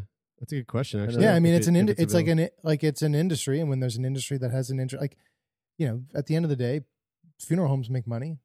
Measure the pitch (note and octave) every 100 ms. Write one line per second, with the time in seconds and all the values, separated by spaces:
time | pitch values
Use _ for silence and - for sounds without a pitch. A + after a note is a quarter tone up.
0 | G#2 _ _ - B2+ C#3+ A#2 A#2 C#3 G#2
1 | G#2 A#2+ G#3+ E3+ E3+ E3+ D#3 E3+ G#3+ G3+
2 | E3 F3 E3 D#3+ E3 _ D#3+ D3+ D#3 C#3+
3 | D#3 D3 F#3 D#3 - C#3 D#3 C3 B2+ A2+
4 | C3 C3+ - C#3 B2 C3 B2 C3 C3 C3+
5 | C#3 _ _ _ _ _ _ - D3 A#2
6 | C3 - C3+ D#3 E3+ C3+ A#2+ D3 - _
7 | _ _ _ - - E3+ D#3+ C3+ A#2+ C3
8 | A2+ A#2 C#3+ D#3